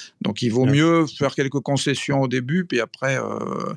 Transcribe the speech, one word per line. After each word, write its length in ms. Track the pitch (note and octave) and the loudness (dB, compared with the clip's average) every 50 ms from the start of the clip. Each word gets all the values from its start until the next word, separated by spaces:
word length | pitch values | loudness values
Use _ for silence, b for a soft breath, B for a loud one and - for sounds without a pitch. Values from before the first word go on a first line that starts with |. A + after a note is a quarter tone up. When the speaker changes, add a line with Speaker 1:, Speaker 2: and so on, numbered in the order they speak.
| B B B _ | B B B _
Speaker 1:
Donc, 220 | - - G#2 - B2+ | -6 -4 -4 -2 -2
il 80 | A#2 | 0
vaut 160 | G#2+ B2+ B2+ | 2 2 4
Speaker 2:
Ouais. 60 | C3 C#3 | 4 4
Speaker 1:
mieux 340 | D3 D#3 E3 E3+ E3 D#3+ | 4 4 6 4 4 2
faire 280 | C#3+ - - C#3 C3 - | 0 -2 -2 -2 -2 0
quelques 260 | - C#3 C3 - C#3 | -2 -2 -2 -2 -4
concessions 600 | - - C#3 B2+ - D3 C3 - - - C#3 C#3 | -2 0 0 0 0 0 -2 -2 -2 -2 0 0
au 80 | C3+ B2 | 0 0
début, 380 | B2+ B2+ B2+ B2+ E3 F#3 F3+ | 0 -2 -2 0 0 -2 0
puis 120 | - - A#2+ | 0 -2 -2
après, 400 | A2 - - - C3 C3+ C3+ B2+ | -2 -4 -6 -4 -2 -2 -2 -2
euh, 540 | A2+ G#2 G#2+ A2 - - - - - - - | -2 -4 -4 -6 -6 -6 -6 -6 -6 -6 -8